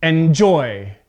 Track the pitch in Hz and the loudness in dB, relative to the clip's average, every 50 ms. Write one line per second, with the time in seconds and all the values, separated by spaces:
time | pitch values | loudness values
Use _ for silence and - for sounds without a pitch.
0 | - 160 160 160 165 165 160 143 214 202 185 160 135 120 107 98 101 101 101 _ | 0 0 0 2 2 2 2 2 4 2 2 2 0 -4 -8 -10 -12 -14 -16 _
1 | _ | _